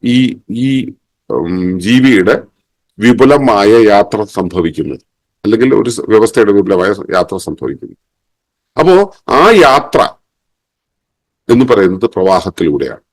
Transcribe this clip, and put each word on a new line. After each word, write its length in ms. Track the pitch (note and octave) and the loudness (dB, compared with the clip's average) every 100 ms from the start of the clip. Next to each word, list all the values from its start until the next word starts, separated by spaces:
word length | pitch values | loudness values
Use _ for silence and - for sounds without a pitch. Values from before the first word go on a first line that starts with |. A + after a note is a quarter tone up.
ഈ, 340 | A#2+ B2+ B2+ - - | -2 0 -2 -4 -12
ഈ, 420 | A2+ C3+ C3 B2+ - _ _ - | -6 -4 -4 -6 -14 _ _ -8
ഉം, 500 | B1+ E2+ F#2 F2+ F#2 | -6 -6 -6 -6 -4
ജീവിയുടെ 640 | F#2 B3 C3 G#2+ F#2 C3 - _ _ _ _ - | 0 2 4 2 2 -2 -4 _ _ _ _ -2
വിപുലമായ 840 | A2+ A#2 C3+ C#3+ C3 G#2 G2+ A#2 | 0 2 4 2 2 2 4 4
യാത്ര 400 | G#2+ G2+ G2+ G#2+ | 4 2 0 -4
സംഭവിക്കുന്നത്, 760 | G#2 - F2+ F2+ E2 D2 - B1+ _ _ _ _ G#2+ | -8 -8 -6 -4 -6 -6 -12 -12 _ _ _ _ -4
അല്ലെങ്കിൽ 300 | A2 C3 C#3 | 0 0 0
ഒരു 140 | A#2+ | -2
സ-, 120 | A#2 | -6
വ്യവസ്ഥയുടെ 500 | - A2 A2 - G#2 | 0 2 2 2 2
വിപുലമായ 440 | G2+ F#2+ F#2 F#2 G2 - | 2 0 0 -2 -4 -4
യാത്ര 280 | F#2 F2 F#2+ | -4 -4 -8
സംഭവിക്കുന്നത്. 600 | - D2+ C2 C2+ - - _ _ _ _ _ _ _ - | -12 -10 -10 -12 -18 -20 _ _ _ _ _ _ _ -2
അപ്പോ 360 | D#3 F#3 G3+ - - | 2 4 2 -6 -4
ആ 200 | B2 G3 | 2 4
യാത്ര 600 | A3 D3 C#3 - D3 - - _ _ _ _ _ _ _ _ _ _ _ _ - | 4 4 2 0 -2 -2 -6 _ _ _ _ _ _ _ _ _ _ _ _ -2
എന്ന് 160 | A#2+ B2+ | 0 2
പറയുന്നത് 400 | A2+ F#2+ F#2 A2+ | 2 0 0 -6
പ്രവാഹത്തിലൂടെയാണ്. 960 | - F#2 F#2 F#2+ - E2 C#2+ C2+ A#1+ _ | -2 0 0 -4 -4 -4 -4 -6 -12 _